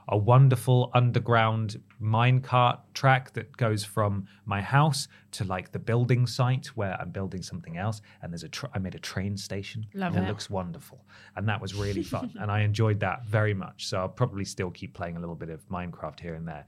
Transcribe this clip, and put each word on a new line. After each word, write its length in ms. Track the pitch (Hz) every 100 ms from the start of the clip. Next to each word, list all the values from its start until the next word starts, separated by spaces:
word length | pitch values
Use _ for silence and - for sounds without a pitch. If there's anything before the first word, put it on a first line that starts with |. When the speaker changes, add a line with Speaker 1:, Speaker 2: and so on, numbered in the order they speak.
| -
Speaker 1:
a 100 | 104
wonderful 720 | 101 127 135 127 - 123 123 123
underground 840 | 123 - 107 117 113 110 110 107 - -
minecart 800 | 107 113 120 127 127 123 123 120 -
track 400 | - 139 131 131
that 220 | - 110 -
goes 260 | 117 107 104
from 400 | - 104 101 95 - -
my 160 | 101
house 460 | 95 135 156 139 - - _
to, 120 | -
like, 280 | 92 92 -
the 80 | -
building 460 | - 117 120 123 123
site 420 | - 123 131 - -
where 240 | 98 90
I'm 120 | 87
building 300 | 90 95 92
something 340 | 82 90 82 85
else. 240 | 104 104 - -
And 100 | 87
there's 100 | 85
a 60 | 82
tr-, 160 | - -
I 60 | -
made 160 | 95 -
a 40 |
train 380 | - - 98 104
station. 480 | - 98 101 110 107
Speaker 2:
Love 220 | 196 180 -
Speaker 1:
and 80 |
it 40 | 185
Speaker 2:
it. 20 |
Speaker 1:
looks 180 | 104 -
wonderful. 560 | 117 87 82 - - _ - - -
And 120 | 107
that 140 | 104
was 140 | 98 98
really 260 | 101 95
fun. 280 | - - 247 -
Speaker 2:
<laughs> 40 |
Speaker 1:
And 100 | 104
I 120 | 107
enjoyed 400 | 104 104 110 104
that 240 | 98 - 113
very 280 | 107 107
much. 340 | 98 85 - -
So 100 | 98
I'll 80 | 92
probably 380 | - 120 98 95
still 260 | - 92
keep 220 | 87 92
playing 240 | - 87 85
a 20 |
little 160 | 85 82
bit 140 | 82
of 180 | 80 -
Minecraft 500 | 90 87 82 80 73
here 140 | 85 80
and 120 | 82
there. 180 | 76